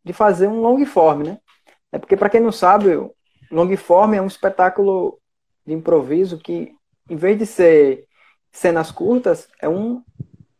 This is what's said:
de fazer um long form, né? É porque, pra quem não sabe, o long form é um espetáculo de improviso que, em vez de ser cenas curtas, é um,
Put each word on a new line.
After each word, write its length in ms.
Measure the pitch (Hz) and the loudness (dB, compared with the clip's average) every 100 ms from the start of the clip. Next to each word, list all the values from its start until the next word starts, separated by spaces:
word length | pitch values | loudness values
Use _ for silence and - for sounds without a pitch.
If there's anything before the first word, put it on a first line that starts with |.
de 80 | 175 | -10
fazer 360 | 180 214 175 196 | 0 0 2 0
um 120 | 226 | 0
long 240 | 226 269 | 0 0
form, 380 | 285 185 160 147 | 0 2 2 2
né? 160 | 151 208 _ _ _ _ _ | -4 -12 _ _ _ _ _
É 80 | - | -12
porque, 180 | - 190 | -2 0
pra 120 | 202 | 2
quem 120 | 226 | 2
não 100 | 226 | 0
sabe, 420 | 214 180 202 196 | 0 2 4 2
o 200 | 147 - _ _ _ _ | 0 -4 _ _ _ _
long 240 | 160 175 190 | -2 -2 -2
form 380 | - 175 214 | 2 2 2
é 60 | 202 | 0
um 60 | 190 | -4
espetáculo 920 | - 196 190 185 185 196 190 175 - _ _ _ _ - | -4 -4 0 0 0 -2 -2 -4 -10 _ _ _ _ -12
de 60 | |
improviso 640 | 160 160 165 131 160 190 165 | -8 0 0 0 -2 -4 -6
que, 340 | - 170 - _ _ _ - | -10 -12 -12 _ _ _ -14
em 80 | 160 | -4
vez 220 | 180 214 | -2 -2
de 80 | 214 | -4
ser 580 | - 170 156 139 131 - _ _ _ _ | 2 4 6 4 0 -10 _ _ _ _
cenas 380 | - 180 170 156 | -6 -2 -2 -4
curtas, 580 | - 180 247 202 160 - _ | -6 -2 -2 -2 -4 -6 _
é 60 | 151 | -6
um, 340 | 180 226 247 - - - _ _ | -6 -6 -10 -14 -20 -20 _ _